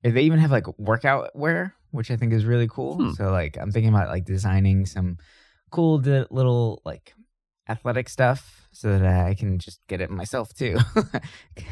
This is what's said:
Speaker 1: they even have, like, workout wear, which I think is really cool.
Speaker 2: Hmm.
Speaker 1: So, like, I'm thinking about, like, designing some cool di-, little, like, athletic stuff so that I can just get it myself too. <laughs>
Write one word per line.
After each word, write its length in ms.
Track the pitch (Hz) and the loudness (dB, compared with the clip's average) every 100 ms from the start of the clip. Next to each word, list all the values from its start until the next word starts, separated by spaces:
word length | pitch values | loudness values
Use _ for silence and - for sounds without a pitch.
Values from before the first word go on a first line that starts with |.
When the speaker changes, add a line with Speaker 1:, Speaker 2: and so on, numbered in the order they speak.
Speaker 1:
they 200 | 117 117 | 2 2
even 180 | 151 160 | 4 4
have, 100 | 160 | 4
like, 160 | 127 85 - | 2 0 -8
workout 560 | 104 113 - 135 - - | -2 0 2 0 -2 -6
wear, 400 | 147 165 180 _ _ | -4 -2 -6 _ _
which 180 | 147 113 | -8 -4
I 60 | 120 | -2
think 160 | 117 | 0
is 140 | 113 107 | 0 2
really 240 | 120 117 | 0 0
cool. 260 | 123 127 277 | -4 -8 -4
Speaker 2:
Hmm. 160 | 175 | -4
Speaker 1:
So, 200 | 82 98 | -2 -2
like, 260 | 95 78 - | 0 -2 -6
I'm 120 | 101 | -4
thinking 240 | 104 113 | 0 4
about, 140 | 104 90 | 4 2
like, 160 | 90 | -4
designing 640 | 87 95 101 95 98 98 92 | -4 -2 0 2 4 4 2
some 320 | 98 90 85 _ _ _ _ _ | -2 -4 -6 _ _ _ _ _
cool 260 | - 165 156 | 0 2 2
di-, 260 | 135 135 - | 2 0 0
little, 500 | 131 127 120 117 - - | 0 2 2 0 -4 -12
like, 280 | - _ _ _ _ _ _ - | -14 _ _ _ _ _ _ -10
athletic 400 | 113 123 120 120 | -6 -4 -4 -4
stuff 600 | - 127 135 - - _ | 2 2 2 -6 -20 _
so 260 | - 110 98 | -8 0 2
that 300 | 92 92 90 | 4 4 2
I 60 | |
can 260 | 98 104 92 | 0 -2 -2
just 260 | - - _ | -6 -18 _
get 100 | 92 | -8
it 100 | 110 | -6
myself 440 | 95 95 131 107 | -6 -6 -6 -8
too. 240 | - 123 107 113 135 - - | -4 -2 0 0 0 -2 -6
<laughs> 380 | - - - - - | -10 -20 -20 -20 -12